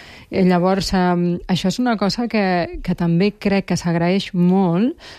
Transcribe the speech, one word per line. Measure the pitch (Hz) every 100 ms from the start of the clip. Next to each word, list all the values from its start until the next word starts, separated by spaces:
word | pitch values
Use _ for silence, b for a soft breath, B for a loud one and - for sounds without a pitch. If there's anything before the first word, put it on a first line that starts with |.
| B B B
Eh, | 190 180
llavors, | 180 185 190 -
em, | 190 180 175 175 175 -
això | 180 190
és | 214
una | 247 220
cosa | 196 - 240
que, | 220 190 180 240 349
que | - 170
també | 170 170 208 -
crec | 202 196 190
que | 175
s'agraeix | 175 170 175 196 -
molt | 180 180 190 185 175 247 349 B